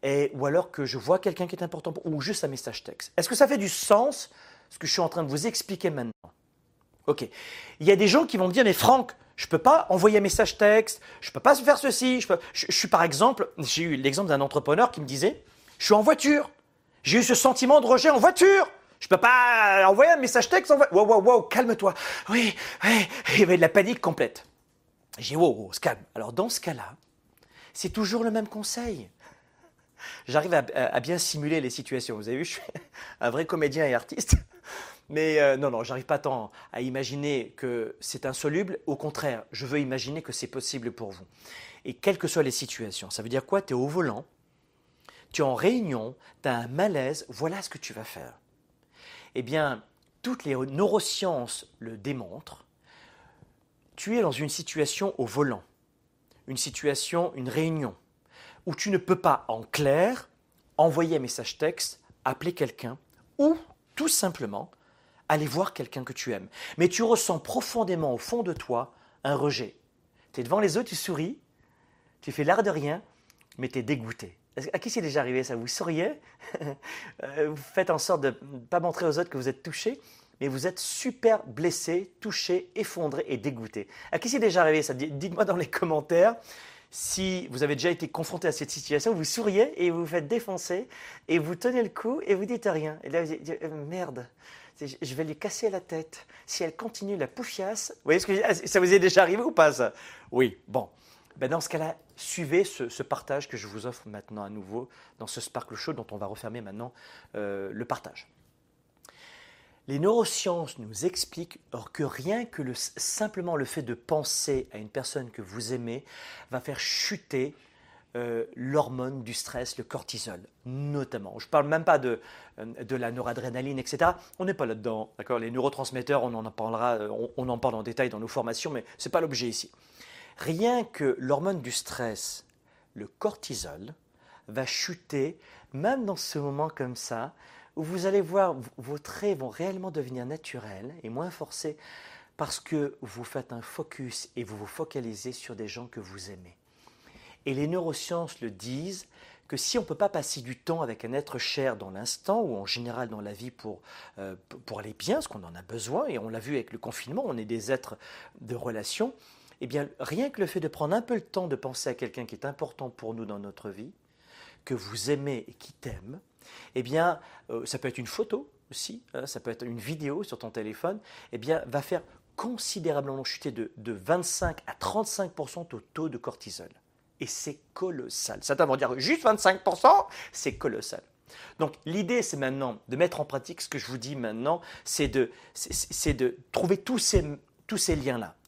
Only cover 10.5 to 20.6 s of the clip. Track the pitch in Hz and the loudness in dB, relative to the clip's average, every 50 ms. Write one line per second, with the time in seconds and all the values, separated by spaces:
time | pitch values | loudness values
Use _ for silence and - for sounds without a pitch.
10.5 | - - 214 208 214 220 220 - - - - - - - - - - - - 262 | 4 6 6 8 8 8 6 4 -4 -10 -12 -20 -20 -14 -14 -8 -8 4 8 8
11.5 | 294 277 254 262 285 277 - 277 - - 247 254 254 254 - - 190 175 - - | 8 8 8 6 6 6 6 2 2 4 2 2 2 2 4 2 2 0 0 -6
12.5 | - - - - - - - 190 - 180 170 170 143 139 202 247 269 - 196 - | -6 -6 -2 0 2 0 2 6 6 6 6 6 6 6 6 6 6 4 -2 -4
13.5 | - - 151 127 - 156 165 170 151 135 131 135 135 165 202 180 151 139 139 135 | -2 -6 -4 -2 0 0 0 0 0 2 2 2 2 2 2 2 4 4 2 2
14.5 | - 147 - - 147 180 240 247 - - 151 127 135 135 143 185 311 - - - | 2 0 2 4 6 6 6 4 4 -4 -6 -6 -2 2 2 2 2 0 -12 -20
15.5 | _ _ - - - - - - 214 208 220 254 302 - - - 294 196 - - | _ _ -20 -20 -12 -6 4 6 6 8 10 8 6 6 6 4 4 4 4 -2
16.5 | - _ _ _ _ _ _ _ _ _ _ - 147 233 240 - 254 - - 262 | -10 _ _ _ _ _ _ _ _ _ _ 4 6 6 6 6 4 8 8 6
17.5 | 240 - 254 247 285 302 247 226 262 247 254 311 294 247 - 349 370 - 349 381 | 6 6 8 10 10 10 10 10 6 8 10 8 8 10 10 8 10 10 10 10
18.5 | 392 392 339 - - - _ _ - _ - - 196 180 - 240 254 254 247 240 | 10 10 8 4 0 -18 _ _ -16 _ 4 4 6 8 8 8 8 8 6 6
19.5 | 240 226 214 202 196 196 190 190 196 202 277 330 339 311 262 247 - 247 - - | 6 6 8 8 8 10 10 8 10 10 10 10 10 6 6 4 4 4 4 6
20.5 | - 381 | 4 4